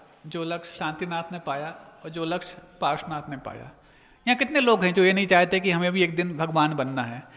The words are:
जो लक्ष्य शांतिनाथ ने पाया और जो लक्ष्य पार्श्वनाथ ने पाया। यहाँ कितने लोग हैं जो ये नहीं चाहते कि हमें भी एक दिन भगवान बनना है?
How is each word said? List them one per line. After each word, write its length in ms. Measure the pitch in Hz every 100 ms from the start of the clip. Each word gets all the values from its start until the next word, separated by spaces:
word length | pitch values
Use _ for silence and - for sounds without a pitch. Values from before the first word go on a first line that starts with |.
| - _ 160
जो 180 | 170
लक्ष्य 320 | 165 170 - -
शांतिनाथ 540 | 160 151 175 170 170
ने 60 | 175
पाया 360 | 160 139 156 - - -
और 60 | 160
जो 140 | 165
लक्ष्य 380 | 165 180 - - - -
पार्श्वनाथ 500 | 147 147 - 151 147
ने 60 | 131
पाया। 320 | - 117 123 - _ _ _ _ 240
यहाँ 100 | 247
कितने 220 | 262 285
लोग 240 | 240 214
हैं 80 | 180
जो 100 | 180
ये 80 | 185
नहीं 140 | 190 190
चाहते 340 | 180 180 190
कि 100 | 190
हमें 200 | 170 180
भी 100 | 185
एक 120 | 175 165
दिन 200 | 175 151
भगवान 380 | 160 160 151
बनना 280 | 151 131 131
है? 200 | 117 120 -